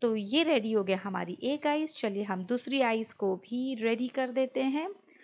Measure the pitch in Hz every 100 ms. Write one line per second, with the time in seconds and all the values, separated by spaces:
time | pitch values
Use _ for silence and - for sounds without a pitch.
0 | 240 220 202 285 330 277 220 220 190 190
1 | 196 185 175 - 247 294 294 302 311 -
2 | 220 196 202 185 180 247 - 269 240 226
3 | 220 - 196 185 - 240 262 240 226 226
4 | 247 262 254 247 262 262 269 285 349 403
5 | _ _